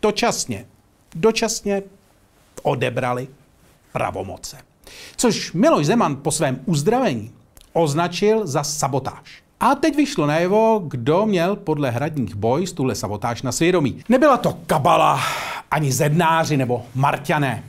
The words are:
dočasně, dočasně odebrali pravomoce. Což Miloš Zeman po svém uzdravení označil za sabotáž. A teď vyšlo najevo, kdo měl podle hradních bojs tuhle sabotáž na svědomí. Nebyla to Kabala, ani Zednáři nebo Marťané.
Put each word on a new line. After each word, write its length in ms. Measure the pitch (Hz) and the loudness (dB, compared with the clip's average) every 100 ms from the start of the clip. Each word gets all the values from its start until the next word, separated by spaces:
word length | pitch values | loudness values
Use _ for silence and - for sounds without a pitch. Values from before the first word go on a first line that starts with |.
dočasně, 600 | 214 208 233 - - 98 - _ _ _ _ | 0 0 -2 -2 -6 -8 -12 _ _ _ _
dočasně 680 | 165 214 220 220 - 202 196 196 - _ _ _ _ _ - | 0 0 2 -2 -4 -4 -4 -6 -20 _ _ _ _ _ -6
odebrali 640 | - 139 127 120 123 123 131 - _ _ _ _ _ | -4 -2 -2 -2 -4 -4 -8 -16 _ _ _ _ _
pravomoce. 640 | 123 110 92 95 82 - - - _ - - - - | -6 -4 -4 -8 -10 -14 -18 -20 _ -20 -20 -20 -2
Což 360 | 247 190 - | 0 0 -4
Miloš 340 | 160 277 277 147 | 2 4 4 2
Zeman 300 | 233 180 135 | 2 0 -2
po 140 | 160 | -4
svém 300 | 147 151 127 | -2 -2 -2
uzdravení 680 | - 156 151 240 247 120 110 - _ - _ | -2 0 2 2 0 -2 -8 -16 _ -20 _
označil 760 | 165 165 139 170 170 208 220 196 | 0 0 0 -2 0 2 2 0
za 180 | 139 | -4
sabotáž. 800 | 143 - 143 131 104 - - - _ _ | -4 -4 -2 -2 -4 -12 -20 -20 _ _
A 140 | 220 | 0
teď 220 | 277 320 285 | 2 0 2
vyšlo 300 | 285 - 147 | 0 2 0
najevo, 560 | 156 180 208 220 220 160 | 2 2 4 4 2 0
kdo 400 | 127 117 165 220 | -4 0 2 2
měl 300 | 190 170 202 | 2 0 -2
podle 340 | 196 147 139 | -2 -2 0
hradních 440 | 120 147 151 107 | 0 -2 -2 -6
bojs 380 | 98 110 135 92 | -2 0 0 -2
tuhle 220 | - 131 | -2 -2
sabotáž 480 | 104 101 101 117 117 | -2 -6 -4 -4 -4
na 100 | 135 | -4
svědomí. 520 | 120 165 180 139 92 - | 0 2 2 0 -4 0
Nebyla 280 | 254 302 247 | 4 6 4
to 220 | 175 170 - | 2 -4 -2
Kabala, 540 | 175 143 160 151 139 - - - - - | 0 4 4 4 2 -2 -6 -8 -12 -4
ani 220 | 147 147 | -2 0
Zednáři 640 | 117 151 151 165 165 139 151 | 0 2 2 2 2 2 0
nebo 300 | 127 120 113 | 0 -2 -4
Marťané. 680 | 127 139 143 139 156 139 107 | -2 0 0 -2 0 0 -4